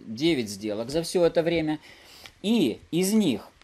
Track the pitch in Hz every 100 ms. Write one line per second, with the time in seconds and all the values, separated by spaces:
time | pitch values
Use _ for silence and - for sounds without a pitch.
0 | - 113 165 147 107 98 107 104 117 151
1 | 165 185 170 170 165 170 156 151 - -
2 | - - - - 190 226 139 92 - 165
3 | 185 220 180 104 - _